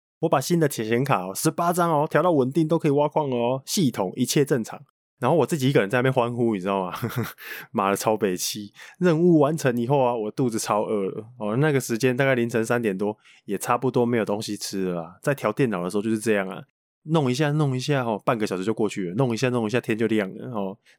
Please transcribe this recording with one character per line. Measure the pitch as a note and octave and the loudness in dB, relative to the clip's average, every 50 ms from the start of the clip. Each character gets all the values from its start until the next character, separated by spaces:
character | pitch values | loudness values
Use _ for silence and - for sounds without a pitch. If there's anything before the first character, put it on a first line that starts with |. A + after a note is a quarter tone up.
| _ _ _ _ | _ _ _ _
我 | D#3 E3 | -2 0
把 | E3 C3 | 0 0
新 | C3+ - F3 E3+ | 2 0 0 2
的 | D#3 C3+ | 2 0
铁 | - - A2 A2 | 0 -4 -2 0
显 | A#2 A#2+ | 0 0
卡 | C#3 C#3 A#2+ F#2+ F2+ | 2 2 0 0 -2
哦， | F#2 F#2+ | -4 -6
十 | - - D#3 | -2 -2 -2
八 | C#3 - E3+ F3 | 0 0 0 0
张 | F3+ F3+ E3+ E3+ | 2 2 2 2
哦， | D#3+ C#3+ D3+ - | 2 0 0 2
调 | - D3 | 2 2
到 | E3+ F3+ | 4 4
稳 | E3 C#3 B2 C3 | 4 4 2 2
定 | C#3+ E3+ D#3+ D#3 | 2 0 2 2
都 | E3 D#3 | 0 0
可 | - | 2
以 | D3+ | 2
挖 | C#3 C#3+ D3 D3+ | 2 2 2 0
矿 | - D#3+ D3+ C3+ | 0 -2 -2 0
哦， | B2 A#2+ A#2 A#2+ C3 C#3 - | -2 0 0 0 -2 -4 -4
系 | - - G#3+ E3+ A#2+ | -4 0 0 0 0
统 | - - G2 F#2 - | 0 0 -4 -4 -2
一 | - B2 | -2 -2
切 | - - D#3 C3+ | 0 2 0 2
正 | - D#3 A#2+ | 2 0 -2
常。 | G#2 - - - - _ _ _ _ _ _ _ | -2 -6 -10 -16 -18 _ _ _ _ _ _ _
然 | A#2+ B2 | -2 0
后 | E3 | 2
我 | D#3+ A#2+ | 2 2
自 | - F3 C#3+ | 0 0 0
己 | B2+ B2+ | 2 2
一 | |
个 | C#3 C3 | 4 4
人 | G2+ G2 | 2 2
在 | B2+ B2 | 2 2
那 | |
边 | B2+ C3+ | 2 2
欢 | B2+ B2+ A#2 A#2+ A#2+ | 2 2 0 0 0
呼， | A#2+ A#2+ A#2 G#2+ | 0 0 0 0
你 | F#2 | 0
知 | F2 | -2
道 | G2+ G2 G2 F#2 | 0 0 0 -2
吗？ | F2+ - - A#2+ A2 - A#2+ A2 - - | -2 -4 -6 -6 -6 -4 -6 -6 -6 -10
<laughs> | - - - - - - - | -14 -16 -14 -14 -14 -14 -4
妈 | - A2 G2 G2 | -2 0 2 2
的， | G2 | 2
超 | - - A2+ A2 | 2 2 0 0
北 | G#2 A2 F#2+ F2+ | 2 0 0 0
七。 | F2 - - - G#2+ G#2 G2+ - - - - - - | -2 -4 -6 -6 -8 -10 -14 -16 -20 -20 -18 -4 0
任 | F3 F3+ D#3 D#3 | 2 2 4 4
务 | F3 F3+ E3 D3+ | 6 6 6 6
完 | C3+ C#3+ E3 | 6 4 2
成 | D3 - C3 A#2+ | 0 0 0 0
以 | A#2+ A#2 | 0 0
后 | B2 C#3+ C#3 | 2 2 2
啊， | B2+ A#2+ A#2+ | 2 2 0
我 | A#2 G#2 G#2+ | -2 -4 -4
肚 | - - C3+ A#2+ | -2 -2 0 0
子 | A2 G#2 | 0 -2
超 | - - G#2+ G#2 G#2 | -2 0 0 0 0
饿 | - A2 G2+ F#2+ F#2+ | 0 -2 -2 -2 -4
了。 | - G#2+ G#2+ A2+ - - | -6 -8 -12 -14 -10 -8
哦， | G#2+ G#2 A2 | -4 -2 0
那 | C3 D3+ D#3 | 2 2 2
个 | C#3 C3 | 2 0
时 | - - A#2 A2 | 0 -2 -2 0
间 | C3+ B2+ B2 | 2 2 2
大 | B2+ C#3 | 2 2
概 | C3+ C3 | 2 2
凌 | A#2+ A#2 A#2 | 2 0 0
晨 | A#2 A2+ A2+ | 0 0 0
三 | A2 A#2+ B2 | 0 0 0
点 | A#2 G#2 F#2+ | 0 0 0
多， | F#2+ G#2 G#2 G#2+ - _ - - - _ | 0 -2 -4 -4 -6 _ -20 -20 -16 _
也 | - G2 F#2 | -6 -6 -4
差 | - - B2 | -2 -2 0
不 | B2 C3+ B2+ | 0 0 0
多 | - B2+ A#2+ | 2 2 2
没 | A#2+ B2 | 2 2
有 | A2+ G2+ | 0 0
东 | G#2 G#2 G#2+ | 0 -2 -4
西 | A2 - G#2 | -4 -6 -8
吃 | - - - G2+ F#2+ F#2+ | -8 -8 -6 -4 -4 -2
了 | F#2 F2 E2+ | -2 -4 -4
啊。 | E2 E2+ F2+ - | -8 -10 -14 -6
在 | - D3 C#3 | -4 -4 -2
调 | C3+ - G#2+ | 0 -2 -2
电 | G#2 - C#3 A#2 | 0 0 0 0
脑 | G2 F2 | 0 -2
的 | F2 F2 | -4 -2
时 | G2+ | -2
候 | G#2 | -2
就 | G2+ A2+ | 0 0
是 | A2+ A2 | -2 0
这 | G#2+ A2+ G#2 | 0 0 0
样 | G2+ F#2+ F#2+ | 0 0 -2
啊， | F#2 - - - _ _ _ _ _ _ - | -8 -12 -14 -18 _ _ _ _ _ _ -4
弄 | D3+ D#3+ E3 C#3 B2 | -2 0 2 2 2
一 | B2 | 2
下 | B2+ D#3 D3 | 0 0 0
弄 | D3 D#3 D3+ C3+ B2+ | 2 2 0 0 0
一 | C3 | -2
下 | B2+ C#3+ C#3+ C3 | -2 0 0 0
哦， | B2 A#2 G#2+ F#2+ - | 0 -2 -2 -2 -2
半 | C#3+ B2+ | -2 0
个 | G#2+ G#2+ | 0 0
小 | F#2+ G2 | -2 -2
时 | F2+ F#2+ | -2 -2
就 | A2 A2 | -2 0
过 | - A2 G2 | 0 -2 -2
去 | - G#2 F#2+ E2+ | -2 -4 -6 -4
了， | F#2 | -2
弄 | A#2+ C3+ B2 | 0 0 0
一 | A2+ | 0
下 | G#2 C3+ B2 | 0 0 0
弄 | B2 A#2+ A2 | 0 0 0
一 | G#2 | 0
下 | A#2 A#2+ | -2 -2
天 | - - A2 | 0 -2 0
就 | G#2+ A#2 G#2+ | 0 0 2
亮 | A2 G#2+ G2 F#2+ G2+ | 2 0 0 -2 -6
了 | G#2+ - B2+ | -12 -12 -8
哦。 | A#2+ G#2 G2 F#2+ G2 - _ _ _ | -6 -6 -6 -6 -8 -12 _ _ _